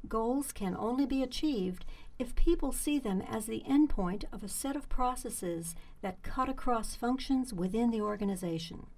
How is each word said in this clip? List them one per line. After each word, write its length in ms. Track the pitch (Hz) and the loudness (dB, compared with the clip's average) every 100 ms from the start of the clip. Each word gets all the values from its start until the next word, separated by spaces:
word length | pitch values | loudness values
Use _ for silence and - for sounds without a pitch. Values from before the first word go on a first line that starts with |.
| - | -2
Goals 440 | 220 240 269 277 | 0 2 0 -2
can 240 | - 190 185 | -4 -4 -2
only 280 | 214 254 277 | 0 2 2
be 160 | 269 | 2
achieved 640 | 254 - 311 240 185 185 - - - - | 0 0 0 0 0 -2 -8 -10 -12 -6
if 180 | 240 - | -2 6
people 360 | - 330 277 | 8 8 2
see 260 | 262 302 294 | 0 0 0
them 240 | 220 185 | 2 -2
as 240 | - 220 220 | -2 -4 -4
the 180 | 220 - | -6 4
endpoint 540 | 277 302 - 180 208 - | 6 6 4 2 -2 -6
of 120 | 190 | -8
a 40 | 202 | -8
set 280 | - 277 285 | -4 -4 -4
of 140 | - | 0
processes 840 | - 247 254 233 - 180 170 165 - - - | 2 2 0 -6 -4 -4 -4 -6 -10 -14 -8
that 220 | 196 185 | -8 -6
cut 260 | - - 262 | -4 0 0
across 460 | 262 254 233 214 - | 0 2 2 0 -2
functions 580 | 240 262 - 262 254 | 0 0 2 0 0
within 380 | 185 185 220 240 | -2 0 2 2
the 100 | 226 | 2
organization. 840 | 208 208 202 185 175 165 - - - | -2 0 -2 -2 -2 -4 -6 -12 -14